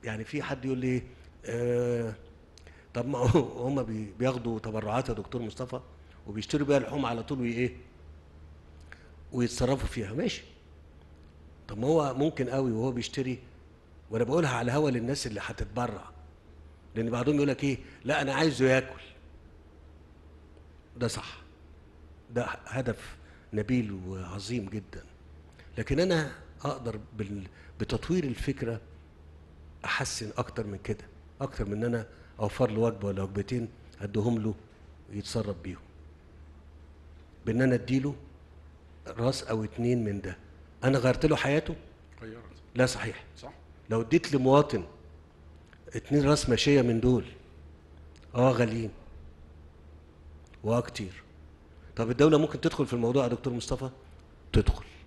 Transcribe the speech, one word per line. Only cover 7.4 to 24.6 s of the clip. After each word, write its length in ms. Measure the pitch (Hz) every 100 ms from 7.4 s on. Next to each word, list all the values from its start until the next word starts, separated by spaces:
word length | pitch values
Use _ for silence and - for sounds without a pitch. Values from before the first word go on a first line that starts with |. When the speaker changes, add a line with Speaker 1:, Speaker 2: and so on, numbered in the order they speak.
Speaker 1:
وايه؟ 340 | 120 117 123 - - - - - - - - - - - - - - - -
ويتصرفوا 560 | 127 120 - 123 135 -
فيها، 260 | - 98
ماشي. 300 | 113 208 - - - - - - - - - - - - - -
طب 120 | 104
ما 80 | 127
هو 260 | 160 143
ممكن 360 | 127 151 156 123
قوي 220 | 131 135
وهو 200 | 110 127
بيشتري، 480 | 120 110 - 127 123 - - - - - - -
وانا 120 | 113
بقولها 260 | 117 156 160
على 220 | 120 120
الهوا 200 | 131 151
للناس 360 | 123 117 139 127
اللي 140 | 104
هتتبرع، 680 | - 113 - - 120 101 - - - - - - - - - 113
لان 140 | 117
بعضهم 260 | 120 123 147
يقول 120 | 143
لك 160 | 131
ايه؟ 140 | 143 127 - - 117
لا 160 | 151
انا 120 | 139
عايزه 320 | 135 160 120 131
ياكل. 360 | 131 - - - - - - - - - - - - - - - - - - - - - 117
ده 100 | 120
صح، 300 | - - - - - - - - - - - -
ده 120 | 117 117 - -
هدف 500 | 127 120 107 - - - - -
نبيل 460 | 107 104 123 107 98 92
وعظيم 640 | 95 90 101 98 123